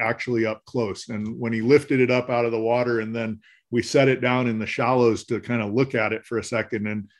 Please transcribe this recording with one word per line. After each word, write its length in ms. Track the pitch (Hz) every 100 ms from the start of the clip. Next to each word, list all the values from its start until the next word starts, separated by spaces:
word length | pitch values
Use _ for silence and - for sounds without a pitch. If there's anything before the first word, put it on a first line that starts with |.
actually 420 | 113 117 - 117 110
up 180 | 110 -
close. 440 | 127 107 92 -
And 300 | 107 107 113
when 140 | 117
he 80 | 113
lifted 380 | 113 143 139 135
it 100 | 123
up 220 | 123 123
out 140 | 120 120
of 60 |
the 80 | 113
water 400 | 113 120 123 117
and 160 | 110 117
then 260 | 113 107 _ _ _
we 140 | 120
set 240 | 117 143 135
it 140 | 127
down 260 | 123 127 123
in 100 | 110
the 80 | 107
shallows 600 | - 120 127 117 104 -
to 140 | 113
kinda 280 | - 120 104
look 260 | 110 139
at 200 | 123 107
it 120 | 110 -
for 140 | 113
a 40 |
second. 440 | 101 117 107 110 107
And, 200 | 107 101